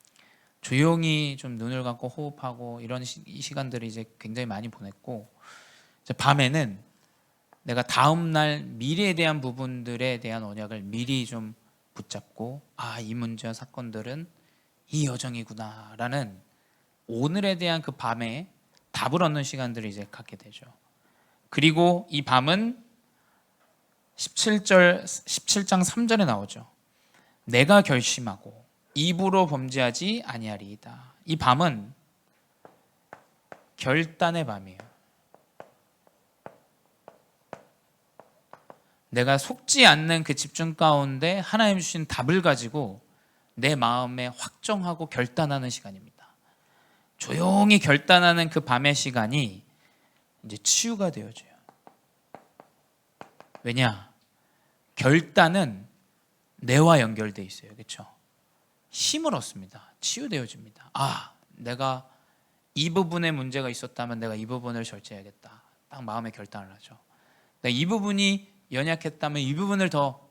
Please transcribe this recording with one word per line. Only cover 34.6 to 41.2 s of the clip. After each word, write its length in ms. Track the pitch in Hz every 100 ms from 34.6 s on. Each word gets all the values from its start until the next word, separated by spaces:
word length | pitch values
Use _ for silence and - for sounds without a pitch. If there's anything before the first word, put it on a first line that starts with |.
| 98 92 - _ _ _ _ _ _ - - _ _ _ _ _ _ _ - - _ _ _ _ - - _ _ _ - _ _ _ _ _ _ - _ _ - - - _ _ _
내가 280 | 123 127 139
속지 480 | - 254 - 277 214
않는 380 | 151 160 165
그 120 | 156 139
집중 400 | 151 - 165 151
가운데 640 | 160 147 139 131